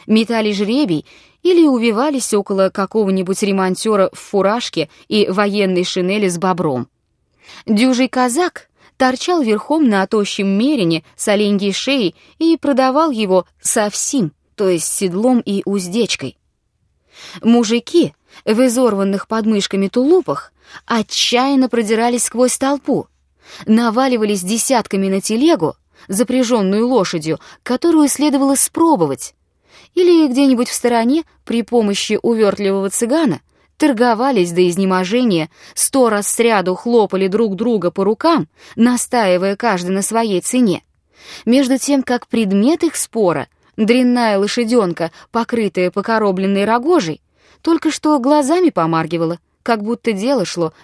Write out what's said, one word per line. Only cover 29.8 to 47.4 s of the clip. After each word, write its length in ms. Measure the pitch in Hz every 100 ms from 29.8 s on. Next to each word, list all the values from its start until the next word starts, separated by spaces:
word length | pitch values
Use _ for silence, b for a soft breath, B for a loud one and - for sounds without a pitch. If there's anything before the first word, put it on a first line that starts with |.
| b
или 340 | 349 359 339 302
где-нибудь 400 | 247 285 240 247
в 60 |
стороне 500 | - 240 233 226 311 - _ -
при 180 | 233
помощи 560 | 220 240 208 202 - 208
увёртливого 680 | - 226 208 190 196 196 196
цыгана 520 | - 233 311 294 139 _ _ _ -
торговались 760 | 302 220 247 214 269 233 175
до 160 | 170 180
изнеможения, 800 | 175 190 185 180 240 247 170 151 B B
сто 360 | B - 269 240
раз 180 | 208 202
сряду 480 | - 233 214 180 180
хлопали 520 | 240 233 202 190 190
друг 280 | 208 226 190
друга 360 | 233 220 170
по 120 | 180
рукам, 440 | 190 220 320 302 151 B B B
настаивая 800 | 240 247 - 247 202 175 196 202
каждый 360 | 240 180 175
на 100 | 190
своей 400 | 196 220 233 180
цене. 420 | - 254 233 165 _ _ _ B B B -
Между 320 | 254 254 262
тем, 260 | - 285
как 240 | 254 247 -
предмет 560 | 233 208 196 233 339
их 120 | 330 -
спора, 520 | - 226 185 151 - _ _ -
дрянная 600 | 214 254 247 247 226 196
лошадёнка, 720 | 202 - 226 247 190 160 165 B B
покрытая 600 | 233 233 233 202 - 180
покоробленной 760 | 202 196 226 208 185 196 196 202
рогожей, 560 | 233 269 359 170 147 _ b